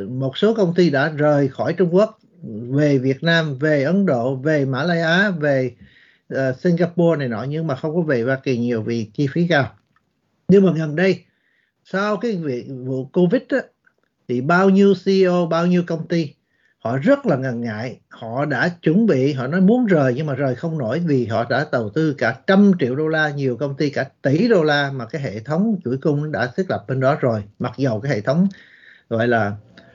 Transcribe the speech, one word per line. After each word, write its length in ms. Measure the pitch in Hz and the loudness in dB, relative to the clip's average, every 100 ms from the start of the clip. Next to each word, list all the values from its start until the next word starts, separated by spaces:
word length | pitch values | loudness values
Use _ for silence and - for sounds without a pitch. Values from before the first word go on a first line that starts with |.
| 98 | -8
một 280 | 127 131 - | -6 -6 0
số 160 | 208 | 0
công 200 | 220 175 | 2 2
ty 160 | 175 175 | 2 2
đã 180 | 135 160 147 | 2 0 2
rời 320 | 151 143 135 | 2 4 2
khỏi 240 | - 135 | -2 -2
Trung 220 | 175 175 | 0 2
Quốc, 240 | 180 214 - _ _ 143 107 120 | 2 2 -2 _ _ -12 -10 -4
về 280 | 139 147 135 | 0 2 2
Việt 240 | 135 131 | 0 0
Nam, 360 | 165 165 156 127 | 0 0 0 -2
về 240 | 156 147 | 0 2
Ấn 240 | 139 196 185 | 2 2 2
Độ, 280 | 123 127 | 0 -2
về 300 | 131 147 151 | -2 0 0
Mã 180 | 135 131 | 0 -2
Lai 180 | 170 165 | -2 0
Á, 300 | 160 175 208 | 2 2 0
về, 420 | 170 147 135 127 - - _ _ _ - | 0 0 0 -2 -8 -20 _ _ _ -8
ờ, 240 | 127 135 | -4 -2
Singapore 640 | 131 180 170 175 175 170 151 | 0 0 0 0 2 2 2
này 100 | 127 | -2
nọ, 140 | 107 | -6
nhưng 240 | 131 156 160 | -6 -6 -4
mà 100 | 131 | -4
không 180 | 160 | -4
có 60 | 170 | -2
về 220 | 156 123 | 0 0
Hoa 140 | 120 131 | 0 -2
Kỳ 220 | 139 120 | -2 -2
nhiều 240 | 120 113 | -2 -4
vì 220 | 110 117 107 | -4 -4 -6
chi 120 | - 139 | -4 -2
phí 140 | 165 175 | -2 0
cao. 240 | 147 113 - _ _ _ _ _ _ - | 0 0 -8 _ _ _ _ _ _ 2
Nhưng 180 | 196 190 | 4 4
mà 60 | |
gần 240 | 156 156 151 | 0 -4 0
đây, 280 | 190 180 _ _ _ _ _ _ | 0 -2 _ _ _ _ _ _
sau 320 | _ 190 208 202 | _ -6 -4 -4
cái 200 | 240 185 | -4 -4
việc, 300 | 151 123 113 127 | -6 -6 -8 -10
vụ 200 | 131 131 131 | -6 -6 -4
covid 300 | 180 175 254 - | 2 2 2 -2
á, 100 | - - _ _ _ _ _ - | -6 -6 _ _ _ _ _ -6
thì 120 | 123 | -4
bao 300 | 143 175 196 | 2 4 4
nhiêu 240 | 190 196 | 6 4
C 140 | 185 196 | 4 2
E 160 | 190 | 2
O, 220 | 185 175 165 | 4 2 0
bao 200 | 165 180 | 0 2
nhiêu 160 | 180 170 | 0 0
công 220 | 160 160 | -6 -4
ty, 260 | 170 143 - _ _ _ _ | -4 -4 -10 _ _ _ _
họ 180 | 113 135 | -6 0
rất 300 | 185 285 240 | 2 2 2
là 100 | 131 | -2
ngần 240 | 131 117 | -2 -6
ngại, 380 | 117 107 123 98 _ | -6 -8 -10 -12 _
họ 360 | - 113 127 | -16 -8 -6
đã 240 | 147 123 170 175 | -4 -2 -2 -2
chuẩn 240 | 160 185 220 | 0 2 4
bị, 260 | 135 139 | 2 2
họ 140 | 131 127 | 0 -2
nói 140 | 180 | 2
muốn 260 | 190 247 220 | 4 4 4
rời 280 | 160 131 123 | 2 2 0
nhưng 100 | 151 | -4
mà 80 | |
rời 200 | 131 139 | -2 -2
không 240 | 123 165 160 | -4 -6 -4
nổi 220 | 110 156 170 | -4 -2 0
vì 200 | 131 110 | 0 0
họ 200 | 110 117 | -2 -2
đã 160 | 127 151 | -2 -2
đầu 180 | 127 107 | -4 -2
tư 240 | 156 160 135 | -2 -2 0
cả 180 | 117 - - | -2 -2 2
trăm 260 | 190 202 180 | 4 6 4
triệu 160 | 123 131 | 0 -2
đô 120 | 156 | -2
la, 220 | 160 151 | -2 -2
nhiều 260 | 143 131 117 | -2 -4 -2
công 200 | 143 139 | -4 -4
ty 140 | 147 | -4
cả 140 | 117 135 _ | -4 -6 _
tỷ 260 | - 156 233 | 0 2 4
đô 140 | 196 | 4
la 280 | 151 147 139 | 4 2 0
mà 160 | 135 113 | -4 -8
cái 160 | 156 | -6
hệ 180 | 120 104 | -6 -6
thống 360 | 120 165 226 190 | -4 -2 0 -2
chuỗi 120 | 120 135 | -4 -2
cung 360 | 160 147 151 | 0 -2 -2
đã 200 | 113 123 190 | -4 -4 -4
thiết 140 | 185 | -4
lập 140 | 107 - | -4 -4
bên 120 | 131 | 0
đó 160 | 131 151 | 0 2
rồi. 220 | 127 110 107 - | 0 -2 -6 -8
Mặc 140 | 120 120 | -8 -2
dầu 240 | 135 107 | -2 -2
cái 120 | 139 | -4
hệ 80 | 107 | -4
thống 280 | 135 160 196 - - - - - - | 0 2 0 -2 -20 -20 -20 -20 -6
gọi 200 | 113 120 | -2 2
là, 280 | 113 104 104 - - - | 2 0 -4 -14 -20 -20